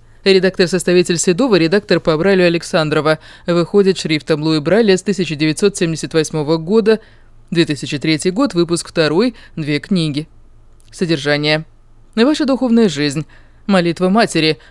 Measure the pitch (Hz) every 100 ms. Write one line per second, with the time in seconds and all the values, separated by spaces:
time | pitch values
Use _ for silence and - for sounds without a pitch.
0 | - - 196 190 185 185 175 180 180 180
1 | 175 165 - 175 262 180 160 202 - 170
2 | - 156 190 190 175 170 - 175 156 156
3 | 147 156 - - - 175 165 202 190 180
4 | 156 151 - 151 156 156 147 202 220 185
5 | 208 196 165 147 156 151 202 - 170 156
6 | 151 160 151 160 143 165 160 220 214 214
7 | - - - - - 170 160 143 139 131
8 | 160 156 185 185 277 175 170 170 - 170
9 | 151 160 247 - - - 147 147 - 190
10 | 156 143 156 - - - - - - -
11 | 170 160 143 147 151 156 160 - _ -
12 | - 220 254 311 269 247 254 233 214 143
13 | 147 143 - - - - - 190 170 165
14 | 185 214 202 160 156 151 -